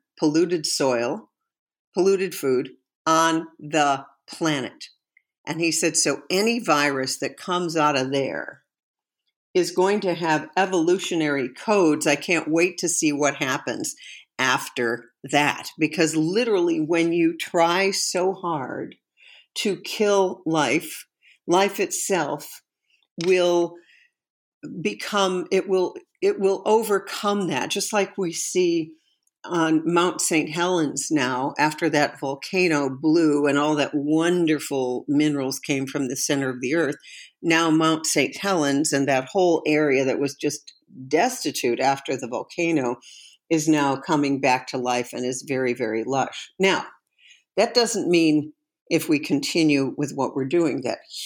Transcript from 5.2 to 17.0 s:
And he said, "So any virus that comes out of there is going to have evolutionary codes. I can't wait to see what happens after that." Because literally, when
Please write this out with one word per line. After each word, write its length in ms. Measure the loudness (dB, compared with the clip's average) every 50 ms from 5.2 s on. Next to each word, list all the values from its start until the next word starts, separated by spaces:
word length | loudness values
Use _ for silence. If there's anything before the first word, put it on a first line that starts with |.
| _ _ _ _ -10
And 140 | -8 -4 -2
he 120 | -2 0
said, 240 | 0 0 0 0 0
"So 260 | 0 0 0 -2 -4 -4 -2
any 280 | 0 0 2 0 0 -2
virus 600 | 0 2 2 2 2 2 0 -2 -4 -4 -4 -4
that 180 | -6 -8 -8
comes 400 | -8 -6 -4 -2 -2 -2 -2 0
out 200 | 2 2 2 2
of 160 | 0 0 0
there 500 | 0 -2 -2 -2 -4 -8 -8 -10 -14 _ _ _ _ _ _ _ _ _ _ _ _ _ _ _ _ _ _ _ 0
is 160 | 0 0 0
going 300 | 0 2 2 2 2 0
to 140 | 0 -2 -2
have 340 | 0 0 0 0 0 0 -2 0
evolutionary 920 | 0 0 2 2 2 2 2 2 0 0 -2 -2 0 0 0 0 -2 -4 -6
codes. 580 | -8 -8 -2 0 2 4 4 4 2 2 2
I 100 | 0 0
can't 340 | 0 0 0 -2 0 0 0
wait 260 | 0 2 2 0 0 -4
to 100 | -4 -4
see 240 | -2 0 0 0
what 240 | 0 0 0 0 0
happens 580 | -2 -2 -2 -2 -4 -4 -6 -6 -6 -6 -8 -10 -12 -16 -20 -20 -20 -20 _ _ -2
after 720 | 0 2 0 0 -2 -4 -4 -2 -2 -2 -2 -4 -8 -16 _ _ -6 2
that." 400 | 2 4 4 4 2 -2 -6 -10 -4 -2
Because 360 | -2 0 2 2 0 2 2
literally, 680 | 0 0 2 2 0 2 2 2 2 2 2 0 0
when 320 | 0 0 2 2